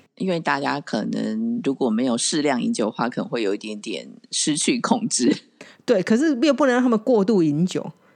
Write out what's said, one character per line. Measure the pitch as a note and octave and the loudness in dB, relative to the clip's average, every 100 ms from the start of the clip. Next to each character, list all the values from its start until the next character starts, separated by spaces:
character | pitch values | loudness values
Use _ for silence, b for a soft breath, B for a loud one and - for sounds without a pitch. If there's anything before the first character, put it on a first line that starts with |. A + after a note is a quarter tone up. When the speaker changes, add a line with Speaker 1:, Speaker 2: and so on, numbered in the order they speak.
| _ - | _ -6
Speaker 1:
因 | F#3 | -2
为 | E3 | -2
大 | D#3+ C#3+ | 0 0
家 | C#3 C#3+ | 0 -4
可 | - A2+ A2+ | -4 -4 -4
能 | A2 G#2+ A2 A#2 A#2+ | -4 -4 -4 -2 -2
如 | C#3 | -2
果 | C3 B2+ | 0 0
没 | A2 C3 | 0 0
有 | A#2 | 0
适 | - D#3+ | -2 0
量 | C#3+ B2 | 0 0
饮 | A2+ | 0
酒 | A#2 G#2+ | -2 -2
的 | |
话， | - A#2+ | -2 -4
可 | - | -4
能 | G2+ | -6
会 | A#2+ | -2
有 | G2+ G#2 | -2 -4
一 | |
点 | G#2+ G#2 | -6 -10
点 | G2+ D#2 A#1+ - - | -10 -10 -12 -20 -10
失 | - D#3 D3 | -4 -2 -2
去 | - B2 | 0 0
控 | - A2 - | 0 0 0
制。 | - A#2+ - - B B B | 0 2 0 -4 B B B
Speaker 2:
对， | - G#3 | 0 2
可 | F3 A3+ | 4 2
是 | D#4+ A#3+ | 2 2
又 | D4 | 2
不 | C4+ C#4 | 4 4
能 | |
让 | A#3+ | 4
他 | B3 | 2
们 | G#3+ | 2
过 | B3+ A3+ F#3+ | 2 2 4
度 | G#3 | 4
饮 | D#3 D3 F3+ | 4 2 0
酒， | - - - b | -2 -8 -14 b